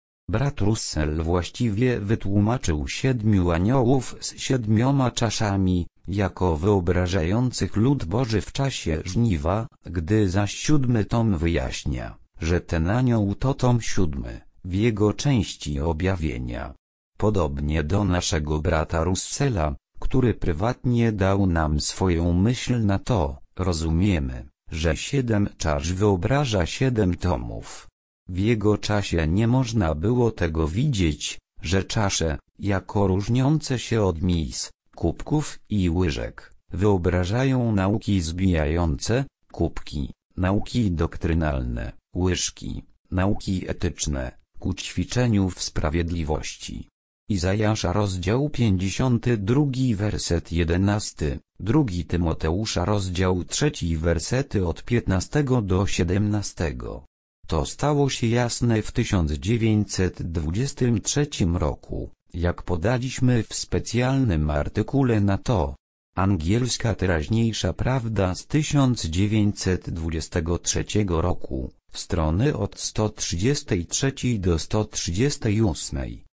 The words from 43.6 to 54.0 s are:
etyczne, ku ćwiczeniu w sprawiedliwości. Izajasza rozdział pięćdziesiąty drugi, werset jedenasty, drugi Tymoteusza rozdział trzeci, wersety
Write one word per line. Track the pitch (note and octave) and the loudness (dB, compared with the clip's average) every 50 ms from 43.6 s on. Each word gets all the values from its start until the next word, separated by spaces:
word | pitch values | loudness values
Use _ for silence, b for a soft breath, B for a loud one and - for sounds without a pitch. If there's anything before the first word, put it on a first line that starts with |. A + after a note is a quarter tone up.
| - - | -4 -6
etyczne, | D#2+ - - F2+ D#2 - - E2 D2 C2+ B1+ - - - _ _ _ - | -6 -4 -4 -4 -4 -4 -4 -4 -4 -4 -4 -8 -10 -14 _ _ _ -8
ku | - F2 F2+ | -6 -6 -6
ćwiczeniu | - - - - - F2+ - - B2 B2+ A#2+ A2 G2+ G2 F#2 | -6 -8 -8 -6 -6 -4 -2 0 0 2 2 2 2 2 0
w | F2 - - | 0 -4 -6
sprawiedliwości. | - - - - D#2+ D#2 E2+ E2+ E2 F2 E2+ D#2+ C#2+ D#2 C2+ - - - - - - - - - - _ _ _ _ _ _ _ - | -6 -2 -2 -2 0 0 0 0 -2 -2 -2 -2 -2 -2 -4 -4 -6 -10 -12 -12 -12 -12 -12 -14 -16 _ _ _ _ _ _ _ -4
Izajasza | A2 F#2 E2+ F#2+ G2 G#2+ G#2+ G#2 A2 A2 - F2 F2+ | -2 0 0 0 0 2 2 0 0 0 0 0 0
rozdział | G#2 G#2 G2+ F#2+ F#2 E2 F2+ A2 B2+ C#3+ D3 | 0 0 0 -2 -2 0 0 0 0 0 0
pięćdziesiąty | - - A#2+ A2 F#2+ F2+ F#2 G2 - - C3 C3 A#2+ A2+ - B2 A#2+ G#2+ | 0 2 2 4 4 2 2 0 0 0 0 2 2 2 2 0 0 0
drugi, | G2+ G2 A#2+ C#3+ D3+ C#3+ B2+ B2+ C3 B2+ A2+ | 0 2 2 2 2 2 0 0 0 0 2
werset | F2 G#2+ G#2 - - - - E2+ E2 - - | 0 0 -2 -2 -2 -2 0 0 0 -2 -2
jedenasty, | D#2+ E2 F2 D#2+ E2+ F2+ G2 G2+ G#2 G#2+ - - - - E2 D2 C#2 - - _ _ - | 0 0 2 2 2 2 4 2 2 0 -2 -4 -4 -4 -4 -4 -4 -4 -8 _ _ -6
drugi | - F#2+ A#2+ D#3 D3 B2 F2+ F2 - | -2 2 2 2 2 2 0 -4 -2
Tymoteusza | - - E2+ F2 D#2+ D#2 - - D#2 E2 F#2+ A2+ A2 - F#2 F2 | -2 -2 0 0 0 0 -2 -2 -2 -2 -2 -2 -2 -2 -2 0
rozdział | F#2 G#2+ G#2 F#2+ F#2 F2+ E2 F#2+ F#2 F#2 F2+ E2 | 2 0 0 0 -2 -2 0 0 2 2 0 -2
trzeci, | - - - C#3 D3+ D3 - F2+ E2+ E2 | -4 -2 0 0 0 0 -2 -2 -2 -2
wersety | D#2 | 0